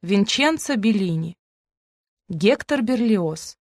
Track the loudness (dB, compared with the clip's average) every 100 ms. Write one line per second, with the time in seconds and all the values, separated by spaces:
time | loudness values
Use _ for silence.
0 | 2 2 2 2 0 0 -2 0 2 2
1 | 0 -2 -4 -10 _ _ _ _ _ _
2 | _ _ _ 0 2 2 0 -2 0 0
3 | 2 2 0 -6 -14 -20